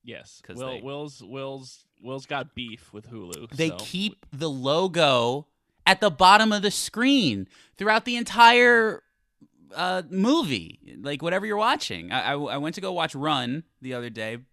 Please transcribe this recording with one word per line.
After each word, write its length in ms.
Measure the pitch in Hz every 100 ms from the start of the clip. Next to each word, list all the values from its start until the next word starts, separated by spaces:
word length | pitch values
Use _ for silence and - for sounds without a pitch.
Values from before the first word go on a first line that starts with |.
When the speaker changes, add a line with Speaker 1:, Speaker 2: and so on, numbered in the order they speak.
Speaker 1:
Yes. 360 | 120 113 - -
Speaker 2:
'Cause 120 | - 98
Speaker 1:
Will, 100 | 131
Speaker 2:
they 120 | 123
Speaker 1:
Will's, 420 | 127 143 147 139
Will's, 600 | 101 135 135 135 127 - _ _
Will's 240 | 120 135 -
got 280 | 143 -
beef 380 | - 120 110 _
with 160 | 104 117
Hulu, 400 | 117 90 82 117
Speaker 2:
They 180 | 135 160
Speaker 1:
so 80 | 87
Speaker 2:
keep 480 | 104 180 208 - -
the 160 | 135 160
logo 960 | 135 131 156 190 170 151 127 120 139 - _ _ _ -
at 140 | 190
the 100 | 214
bottom 420 | 147 202 208 220
of 100 | 208
the 80 | 202
screen 760 | - - 214 262 277 170 101 95 _ _ _
throughout 280 | 202 220
the 120 | 247 240
entire, 880 | 233 202 233 240 247 240 220 - _ _ _ _ _ 65 _
uh, 280 | - 180 185 165
movie, 680 | 190 214 320 208 113 82 - - -
like, 200 | 131 143
whatever 240 | 160 185 214
you're 100 | 208
watching. 540 | 220 302 - 87 87
I, 200 | 127 107
I, 20 |
I 220 | 143 143 135
went 180 | 151 196
to 40 |
go 120 | 190
watch 220 | 180 165
Run 480 | 139 151 143 120 147 - _
the 140 | 127
other 160 | 123 120
day. 280 | 113 110 120 131